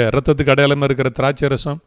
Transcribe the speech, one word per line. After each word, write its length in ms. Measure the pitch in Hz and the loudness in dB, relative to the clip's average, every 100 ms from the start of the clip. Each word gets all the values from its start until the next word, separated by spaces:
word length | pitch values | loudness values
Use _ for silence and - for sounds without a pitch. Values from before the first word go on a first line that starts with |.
| 113 | 2
இரத்தத்துக்கு 460 | 135 143 147 139 | 0 0 0 2
அடையாளமா 320 | 135 143 143 139 | 4 2 2 0
இருக்கிற 220 | 131 127 | 0 -2
திராட்சை 380 | 120 131 139 143 | -2 -2 -2 -2
ரசம், 320 | 135 147 151 | -2 -6 -8